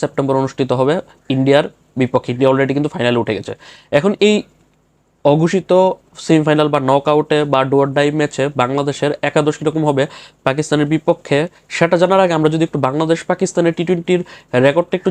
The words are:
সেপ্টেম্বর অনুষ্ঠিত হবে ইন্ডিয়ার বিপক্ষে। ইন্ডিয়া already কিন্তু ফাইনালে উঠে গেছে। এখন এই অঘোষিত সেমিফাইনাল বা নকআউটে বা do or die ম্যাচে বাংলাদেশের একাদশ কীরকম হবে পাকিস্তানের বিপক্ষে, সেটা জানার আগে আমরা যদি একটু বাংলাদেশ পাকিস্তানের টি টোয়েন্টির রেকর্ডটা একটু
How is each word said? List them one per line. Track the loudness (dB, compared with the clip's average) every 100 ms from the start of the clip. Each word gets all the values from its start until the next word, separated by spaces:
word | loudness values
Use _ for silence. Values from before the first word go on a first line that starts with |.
সেপ্টেম্বর | -6 -4 -2 -2
অনুষ্ঠিত | -2 -4 -2 0
হবে | 0 -2 -6 _ -6
ইন্ডিয়ার | -2 2 2 2 _ _ -4
বিপক্ষে। | -2 -2 -2
ইন্ডিয়া | 0 2
already | 2 0 -2
কিন্তু | -4
ফাইনালে | -2 -2 0
উঠে | -2 -4
গেছে। | -6 -14 -16 -20 -2 0
এখন | 0 0 2
এই | 0 -4 _ _ _ _ _ _ _
অঘোষিত | 0 2 2 -2 2 2 2 -2 _ -10 0
সেমিফাইনাল | 2 2 2 0
বা | 0 0
নকআউটে | 0 2 0 0 -2 0
বা | 0 2
do | 0
or | 0 0
die | 0 0
ম্যাচে | -4 -2 -4 -2
বাংলাদেশের | -2 -2 -4 -2 -4 -2 -2
একাদশ | 0 0 -2
কীরকম | -4 -2 0
হবে | 0 -2 -6 -20 _ -4
পাকিস্তানের | -2 -2 0 0
বিপক্ষে, | -2 -2 -4 0 -2 -2 _ -10 -2
সেটা | 2 2
জানার | 2 2
আগে | 2 2
আমরা | 0
যদি | 0 -2
একটু | -2 -2
বাংলাদেশ | -2 -2 -2 -2
পাকিস্তানের | -4 -2 0 0 0
টি | -2
টোয়েন্টির | -2 0 -2 -4 -16 -4 2
রেকর্ডটা | 2 2 -2 -2
একটু | 0